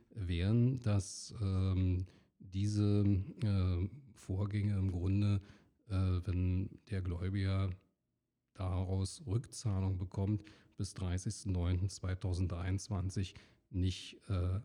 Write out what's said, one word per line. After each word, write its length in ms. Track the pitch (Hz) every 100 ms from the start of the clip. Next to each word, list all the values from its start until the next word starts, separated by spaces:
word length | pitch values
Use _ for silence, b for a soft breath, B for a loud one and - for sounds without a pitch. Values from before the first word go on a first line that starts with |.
| _
wären, 640 | - 90 87 95 117 120 131
dass, 540 | 107 101 - - - -
ähm, 640 | 98 95 95 92 92 90 92 B B _
diese, 640 | - 95 101 104 104 104 101 101 98 -
äh, 460 | 107 98 92 87 101 143 139
Vorgänge 640 | - - 92 104 104 101 101
im 140 | 95
Grunde, 480 | 90 90 98 101 101 B B B _ -
äh, 320 | 95 92 90
wenn 460 | 87 90 92 92 98 - -
der 120 | 98
Gläubiger 680 | 92 85 90 101 95 98 95 92 _ _ _ _ _ _ _
daraus 680 | - 95 90 95 95 95 - 151
Rückzahlung 720 | 110 - - - 95 95 92
bekommt, 460 | 92 - 98 107 B B B -
bis 180 | 101
dreißigsten 580 | - 92 87 113 - 101
neunten 360 | 90 90 101 98
zweitausenddreiundzwanzig 1500 | - 95 92 98 90 92 87 92 95 - 98 92 104 92 B B B _
nicht, 500 | 95 92 92 - - -
äh, 320 | 98 90 98